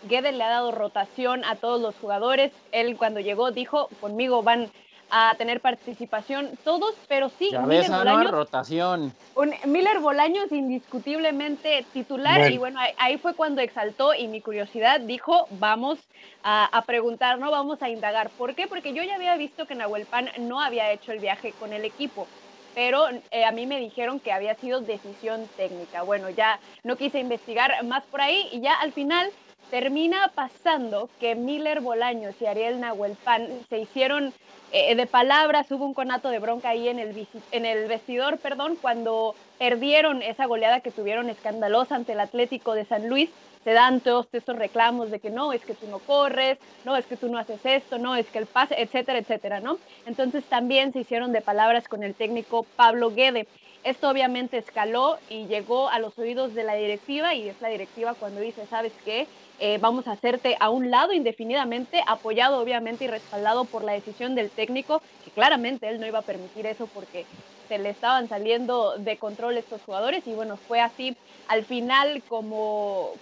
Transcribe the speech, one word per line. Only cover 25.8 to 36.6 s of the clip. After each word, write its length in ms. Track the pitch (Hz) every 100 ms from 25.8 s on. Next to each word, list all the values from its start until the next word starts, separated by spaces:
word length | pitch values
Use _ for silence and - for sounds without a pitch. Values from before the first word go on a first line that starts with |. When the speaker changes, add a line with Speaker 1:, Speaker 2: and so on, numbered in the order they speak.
| 170 175
Speaker 1:
Bueno, 260 | 180 202 190
ya 300 | 185 220 208 - -
no 120 | 233 247
quise 220 | 277 285
investigar 640 | 254 233 - 226 262 -
más 180 | 240 262
por 160 | - 277
ahí, 280 | 277 370 381
y 80 | 240
ya 140 | 262
al 180 | 320 294
final 380 | 294 285 339 381 - - _ -
termina 600 | 247 262 277 330 381 392
pasando 720 | - 262 - 349 311 233 202 240 _
que 140 | 233
Miller 460 | 233 247 294 302 311
Bolaños 540 | 247 233 240 233 208 196
y 60 | 226
Ariel 340 | 220 226 247
Nahuel 360 | 240 208 202 208
Pan 240 | - 226 233 254 240
se 100 | 226
hicieron, 520 | 220 269 262 294 277 - - - -
eh, 220 | 202 175
de 120 | 233 247
palabras, 640 | 247 254 285 311 302 285
hubo 120 | 269
un 100 | 277
conato 340 | 269 262 254 262
de 100 | 233
bronca 300 | 220 233